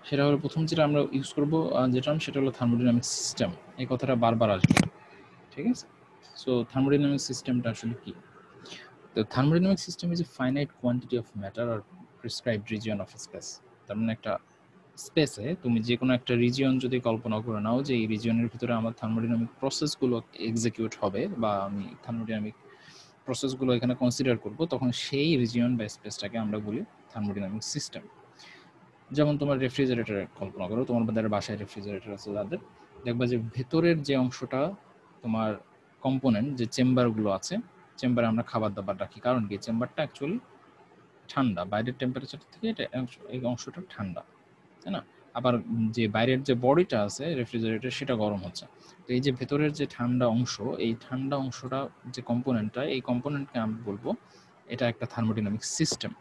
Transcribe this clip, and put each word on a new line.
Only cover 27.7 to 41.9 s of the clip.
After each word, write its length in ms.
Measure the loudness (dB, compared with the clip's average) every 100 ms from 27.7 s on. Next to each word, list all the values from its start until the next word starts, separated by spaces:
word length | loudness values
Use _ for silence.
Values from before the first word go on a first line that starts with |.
| -8 -8 -12 -16 -20 -20 -20 -20 -20 -20 -20 -20 _ -6
যেমন 260 | 2 2 4
তোমার 220 | 2 2
রেফ্রিজারেটর 680 | 0 2 2 2 0 -2 -4 -8
কল্পনা 320 | -10 -6 -4
করো, 180 | -2 0
তোমার 180 | 2
বাদের 260 | 2 0 0
বাসায় 280 | 0 -2 -8
রেফ্রিজারেটর 560 | -8 -10 -8 -10 -10
আছে 200 | -12 -8
যাদের, 240 | -6 -4 -6 -8 -20 -20 -10
দেখবা 220 | -4 0 0
যে 120 | 0
ভেতরের 640 | -2 -6 0 4 4 4
যে 140 | 2 2
অংশটা 580 | 2 -2 -4 -2 -2 -4 -16 -20 -20 -10
তোমার 340 | -2 0 0 -4 -10 _ _ _
কম্পোনেন্ট, 560 | 0 2 4 2 2 -2
যে 80 | -2
চেম্বারগুলো 640 | 2 4 6 4 2 0
আছে, 280 | 0 -2 -6 -6 -16 -20 -4
চেম্বারে 300 | 0 4 4
আমরা 160 | 2
খাবার 300 | 0 0 -2
দাবার 280 | -2 -6 -4
রাখি, 180 | -6 -4
কারণ 280 | 0 0 0
কি? 100 | -4
চেম্বারটা 460 | -4 -2 -2 -4
actually 360 | -6 -4 -6 -6 -8 -20 -20 _ -20 -20 -20 -20 -6
ঠান্ডা, 380 | 0 2 0 -2
বাইরের 280 | -2 -2